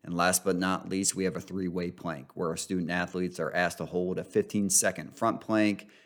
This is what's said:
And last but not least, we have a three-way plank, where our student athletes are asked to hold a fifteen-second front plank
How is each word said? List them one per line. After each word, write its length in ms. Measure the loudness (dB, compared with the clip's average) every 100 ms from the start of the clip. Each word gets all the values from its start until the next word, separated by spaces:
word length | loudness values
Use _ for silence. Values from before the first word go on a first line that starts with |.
And 120 | -4 2
last 280 | 2 4
but 120 | 2 2
not 320 | 2 0 0
least, 280 | 0 0 0
we 80 |
have 100 | -2
a 60 | -2
three-way 500 | -8 -6 -4 -2 -4
plank, 460 | -6 -8 -8 -10 -4
where 120 | -2
our 80 | -2
student 340 | -2 -2 0
athletes 500 | 0 0 -2 -4 -2
are 120 | -2
asked 260 | 2 0 0
to 60 |
hold 360 | -4 -2 -2 -4
a 40 |
fifteen-second 920 | 0 0 2 0 2 4 2 -2 -12 0
front 240 | 0 0
plank 480 | 0 2 4 0 -8 -20